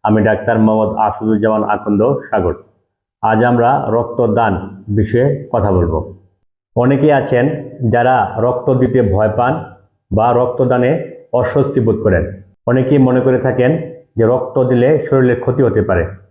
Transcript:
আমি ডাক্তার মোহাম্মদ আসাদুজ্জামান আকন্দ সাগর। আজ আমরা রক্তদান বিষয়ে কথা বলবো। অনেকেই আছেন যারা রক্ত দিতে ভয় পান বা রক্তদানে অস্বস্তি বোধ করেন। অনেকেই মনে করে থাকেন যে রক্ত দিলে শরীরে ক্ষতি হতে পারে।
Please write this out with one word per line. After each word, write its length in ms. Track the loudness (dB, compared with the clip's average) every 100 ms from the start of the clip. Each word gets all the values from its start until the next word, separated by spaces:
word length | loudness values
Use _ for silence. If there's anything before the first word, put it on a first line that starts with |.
| 2
আমি 120 | 2 2
ডাক্তার 280 | 0 0 2
মোহাম্মদ 260 | 2 2 -2 -2 -2
আসাদুজ্জামান 560 | -2 -2 0 0 0 -2
আকন্দ 280 | -4 -2 0 0 0 -2
সাগর। 260 | -2 -2 -4 -14 _ _ _ _ _ -2
আজ 100 | 2 2
আমরা 180 | 2 2 0 0 -2
রক্তদান 560 | -2 -2 0 0 0 -2 -8 -14 -4 -2
বিষয়ে 280 | 0 0 0 -2 -4
কথা 180 | -2 0 0
বলবো। 220 | 0 -4 -8 -16 _ _ _ _ _ 0
অনেকেই 360 | 2 2 2 2
আছেন 240 | 0 0 0 -4 -10 -4 0
যারা 200 | 2 2 2 0 -2
রক্ত 240 | -2 -2 -2 0
দিতে 180 | 2 2 2
ভয় 180 | 2 0 0
পান 140 | -2 -2 -8 -20 _ _ _ 0
বা 100 | 2 2
রক্তদানে 500 | 0 0 0 2 0 -2 -6 -16 -4 -2
অস্বস্তি 400 | 0 0 0 0 0
বোধ 100 | 0
করেন। 200 | 0 0 -2 -8 -20 _ -2
অনেকেই 300 | 0 2 2 4
মনে 120 | 2 2
করে 120 | 0 0
থাকেন 240 | 0 0 0 -6 -16 _ 0
যে 80 | 2
রক্ত 240 | 2 -2 -2 0
দিলে 180 | 2 2 2 2
শরীরে 280 | 2 2 0
ক্ষতি 180 | -2 0 2
হতে 140 | 2 0
পারে। 160 | -2 -2 -8 _